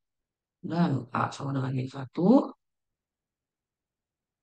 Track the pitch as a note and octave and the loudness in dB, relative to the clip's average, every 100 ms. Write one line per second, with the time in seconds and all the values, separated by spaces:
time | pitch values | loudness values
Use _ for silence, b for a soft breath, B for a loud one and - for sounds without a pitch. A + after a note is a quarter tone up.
0 | _ _ _ _ _ _ - E3 D#3+ C3 | _ _ _ _ _ _ -6 0 2 0
1 | - - - - C#3 C3+ C3 C3 B2+ C3+ | -4 -6 -6 -6 -6 -4 -4 -4 -6 -8
2 | B2+ - F#3 C4+ - - _ _ _ _ | -10 0 6 6 4 -8 _ _ _ _
3 | _ _ _ _ _ _ _ _ _ _ | _ _ _ _ _ _ _ _ _ _
4 | _ _ _ _ | _ _ _ _